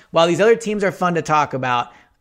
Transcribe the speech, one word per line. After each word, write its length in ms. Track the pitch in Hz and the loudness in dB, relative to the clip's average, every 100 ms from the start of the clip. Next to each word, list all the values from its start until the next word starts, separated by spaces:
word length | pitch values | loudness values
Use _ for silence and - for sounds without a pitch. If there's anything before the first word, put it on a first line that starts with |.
| _ | _
while 160 | 165 170 | 0 2
these 120 | 165 | 4
other 140 | 214 | 4
teams 300 | 226 208 214 | 2 0 -4
are 80 | 190 | -4
fun 240 | - 180 170 | -2 -2 -2
to 60 | |
talk 300 | 151 151 143 | 0 0 0
about, 400 | 135 127 123 120 - _ _ | -4 -2 -2 -4 -12 _ _